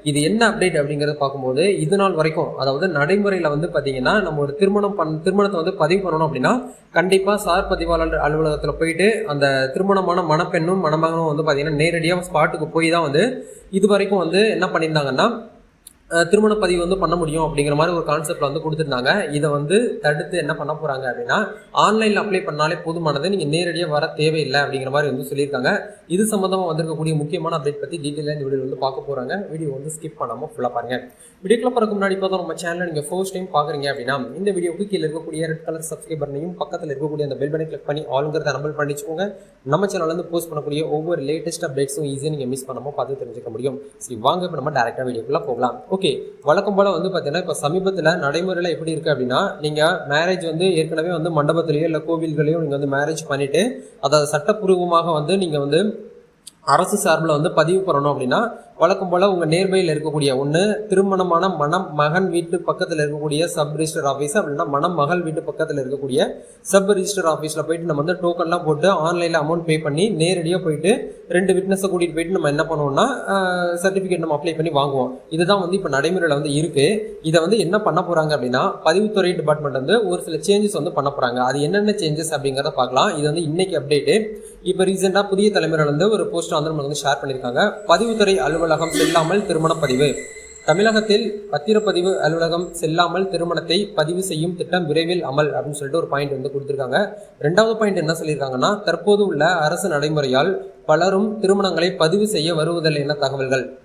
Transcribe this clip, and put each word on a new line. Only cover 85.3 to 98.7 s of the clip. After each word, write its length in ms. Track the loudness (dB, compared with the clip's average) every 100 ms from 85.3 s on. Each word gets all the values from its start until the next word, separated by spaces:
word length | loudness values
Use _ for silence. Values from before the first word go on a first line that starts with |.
| 2 2
தலைமுறையில 360 | 2 0 2 2
வந்து 260 | 2 2
ஒரு 160 | 2 0
போஸ்ட் 240 | -4 -2
வந்து 180 | -2 -2
நம்மளுக்கு 180 | -4 -4
வந்து 160 | -4
ஷேர் 180 | -2 -2
பண்ணிருக்காங்க. 520 | -2 -4 -2 0 0 0 2
"பதிவுத்துறை 480 | 4 4 2 4 4
அலுவலகம் 540 | 2 0 2 2 0
செல்லாமல் 540 | 2 2 4 2 0 0
திருமண 280 | 0 0
பதிவு. 420 | 0 0 2 2 0 -8 -16 -18 -8 0
தமிழகத்தில் 800 | 4 4 2 2 2 0 -6 -6
பத்திரப்பதிவு 640 | -6 0 0 2 0 0 2
அலுவலகம் 560 | 0 0 0 0 -4
செல்லாமல் 560 | -4 -2 0 0 0 -2
திருமணத்தை 560 | -2 -2 -2 0 -2 0
பதிவு 380 | -2 -2 -2
செய்யும் 320 | -4 -2 -4 -4
திட்டம் 300 | -2 -2 0
விரைவில் 400 | 0 0 -2 0
அமல்" 260 | 0 0
அப்படின்னு 280 | 0 -4 -6
சொல்லிட்டு 180 | -4 -2
ஒரு 100 | -2
பாயிண்ட் 240 | -2 -2
வந்து 200 | -4 -4
கொடுத்திருக்காங்க. 460 | -6 -6 -6 -2 0 -2 -6 -18 -4
ரெண்டாவது 360 | 0 2 2 2
பாயிண்ட் 200 | 0 0
என்ன 160 | -2
சொல்லியிருக்காங்கன்னா, 680 | -2 -2 -2 -2 0 0